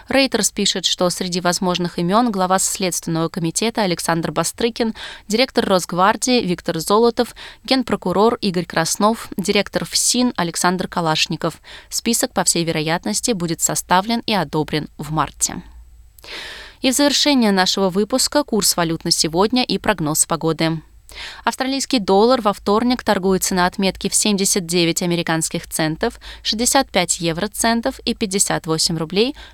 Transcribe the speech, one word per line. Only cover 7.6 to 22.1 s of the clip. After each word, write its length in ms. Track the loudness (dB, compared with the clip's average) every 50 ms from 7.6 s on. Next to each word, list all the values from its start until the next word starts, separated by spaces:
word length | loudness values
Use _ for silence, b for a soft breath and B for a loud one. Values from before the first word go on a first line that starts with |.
| B
генпрокурор 760 | 0 0 0 0 0 -2 -2 -2 0 2 4 4 4 2 0
Игорь 240 | -2 -2 -2 -2 -4
Краснов, 640 | -2 -2 -2 -2 -2 0 0 2 2 0 0 -4 -10 -8 -6
директор 480 | -2 0 0 0 0 0 -2 -6 -4
фсин 480 | -2 -2 -2 0 0 2 2 0 0 0
Александр 520 | -2 -4 -4 -2 0 0 0 2 0 -2 -4
Калашников. 760 | -4 -2 0 0 0 0 0 -2 -2 -2 -4 -4 -4 -6 B B B B B B
Список, 440 | B -4 -2 0 0 0 0 -2 0
по 100 | 0 2
всей 200 | 2 2 2 2
вероятности, 720 | 0 0 -2 0 0 -2 -2 -2 -2 -4 -2 0 -2 0
будет 280 | 0 -2 -4 -2 -2
составлен 600 | -2 -2 -2 -2 0 2 2 2 2 2 -2 -4 -2
и 80 | -2 -2
одобрен 560 | -2 -2 0 -2 -2 -2 0 -2 -4 -4 -6 -10 -10
в 140 | -8 -4
марте. 500 | -2 -2 -2 -2 -4 -4 -6 -4 -4 -6 -12 -14 -18 -20 -20 -20 -20 -20 -20 -20 -20 -20 B B B B B B B B B B B B
И 80 | B 0
в 60 | 2
завершение 560 | 4 4 2 2 2 2 2 4 4 4 4
нашего 380 | 4 4 2 2 2 0 0 0
выпуска 540 | 2 0 0 0 0 0 0 0 0 0 0
курс 320 | 0 0 0 2 2 2
валют 280 | 0 0 0 0 -2 -2
на 80 | -2
сегодня 520 | 0 0 0 0 2 2 2 4 4 2 0
и 140 | 0 -2 -2
прогноз 480 | 0 0 0 0 0 0 0 0 0
погоды. 560 | 0 0 0 0 0 0 2 0 0 0 -2 -6 -12 -20 -20 -20 -20 B B B B B B B
Австралийский 540 | -4 -2 -2 -2 -2 -2 -4 -2 0 0 0
доллар 420 | 2 4